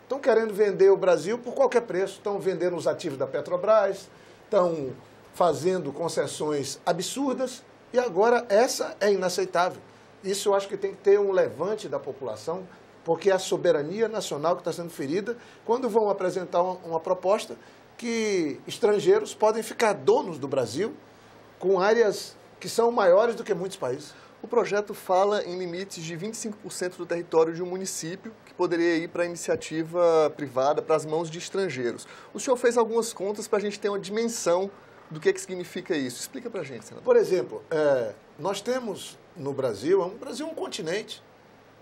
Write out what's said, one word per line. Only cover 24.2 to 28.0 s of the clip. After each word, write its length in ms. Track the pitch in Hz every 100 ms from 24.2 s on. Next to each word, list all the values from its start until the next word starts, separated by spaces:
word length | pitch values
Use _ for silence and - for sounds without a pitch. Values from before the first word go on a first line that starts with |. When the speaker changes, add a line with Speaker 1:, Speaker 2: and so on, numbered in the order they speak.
| - -
Speaker 2:
O 60 | -
projeto 480 | 233 170 202 208
fala 480 | 196 - 180 202 208
em 160 | - 180
limites 460 | 180 170 190 -
de 100 | 160
vinte 200 | 170 202
e 20 | 226
cinco 200 | 226 208
por 120 | 185
cento 260 | - 180 180
do 80 |
território 480 | 170 170 170 165 165
de 80 | 165
um 60 | 180
município 640 | 185 190 -